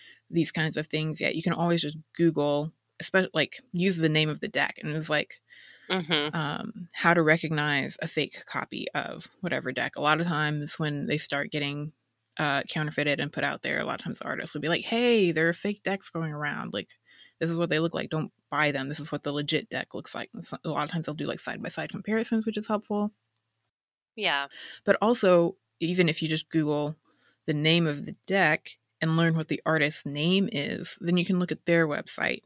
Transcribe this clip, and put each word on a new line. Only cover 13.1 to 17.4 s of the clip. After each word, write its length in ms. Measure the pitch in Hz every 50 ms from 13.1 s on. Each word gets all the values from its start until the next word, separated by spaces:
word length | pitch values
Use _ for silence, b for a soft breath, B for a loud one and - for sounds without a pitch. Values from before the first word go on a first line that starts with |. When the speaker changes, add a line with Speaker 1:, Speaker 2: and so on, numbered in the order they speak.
| 143 -
Speaker 1:
and 140 | 147 - -
put 100 | - 139
out 160 | 143 143 - -
there, 160 | - 147 -
a 40 | -
lot 140 | - - -
of 40 | -
times 140 | - - -
the 60 | -
artists 280 | - 147 - - 165 -
will 60 | 147
be 80 | 143 156
like, 140 | 170 151 -
"Hey, 460 | - 226 233 247 240 240 220 190 170
there 180 | 160 156 160 170
are 40 | 170
fake 300 | - - 202 202 - -
decks 260 | 190 196 190 - -
going 240 | - 165 165 156 147
around. 400 | 147 151 147 147 - - 117 -
Like, 160 | 104 - - - _ b b b b b b b
this 100 | b